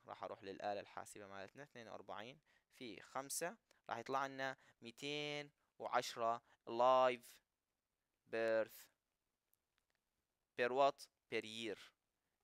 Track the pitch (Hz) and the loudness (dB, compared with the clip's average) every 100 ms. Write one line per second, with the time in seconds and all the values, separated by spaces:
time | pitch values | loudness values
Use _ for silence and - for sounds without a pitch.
0 | - 101 98 101 98 90 104 101 90 95 | -14 -10 -8 -8 -10 -4 -4 -4 -6 -12
1 | 95 101 98 98 98 127 143 127 110 98 | -12 -14 -14 -12 -14 -16 -18 -16 -14 -14
2 | 104 98 117 156 _ _ _ - 123 92 | -10 -10 -10 -14 _ _ _ -14 -12 -12
3 | - 131 139 - 170 233 _ _ - 117 | -8 -8 -4 -4 -4 -8 _ _ -6 -6
4 | 117 135 139 135 135 131 - - 117 - | 0 0 0 -2 -4 -4 -14 -18 -16 -8
5 | 143 147 147 147 143 _ _ - 110 120 | -6 -4 -4 -6 -8 _ _ -8 0 2
6 | - 123 113 117 _ _ - 117 127 131 | 2 0 0 0 _ _ -4 6 8 10
7 | 127 120 - - _ _ _ _ _ _ | 8 4 -6 -20 _ _ _ _ _ _
8 | _ _ - 113 113 110 110 - - _ | _ _ -4 0 4 4 2 -4 -20 _
9 | _ _ _ _ _ _ _ _ _ _ | _ _ _ _ _ _ _ _ _ _
10 | _ _ _ _ _ - 123 127 143 - | _ _ _ _ _ -2 0 6 4 4
11 | - _ - 113 107 110 113 95 - _ | -12 _ -6 -4 -4 -6 -6 -6 -12 _
12 | _ _ _ _ | _ _ _ _